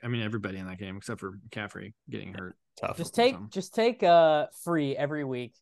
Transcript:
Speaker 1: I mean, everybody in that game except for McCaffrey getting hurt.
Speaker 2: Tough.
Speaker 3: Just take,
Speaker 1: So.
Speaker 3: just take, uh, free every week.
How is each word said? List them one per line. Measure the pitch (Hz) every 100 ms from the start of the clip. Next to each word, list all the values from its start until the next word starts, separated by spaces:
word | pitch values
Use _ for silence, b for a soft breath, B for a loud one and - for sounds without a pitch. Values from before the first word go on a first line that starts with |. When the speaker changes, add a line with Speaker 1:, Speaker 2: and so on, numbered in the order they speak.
Speaker 1:
I | 117
mean, | 120
everybody | 107 113 101 95
in | 92
that | 92
game | 98 98
except | - 110
for | 95 101 110
McCaffrey | - 104 101 101 - -
getting | 110 98
hurt. | 92 90 - _ -
Speaker 2:
Tough. | - -
Speaker 3:
Just | 165 -
take, | 247 214
Speaker 1:
So. | 208
Speaker 3:
just | 190 185
take, | - 226 240
uh, | 180 170 160 151 151 -
free | - 165 143 135
every | 143 151
week. | 139 127 123 _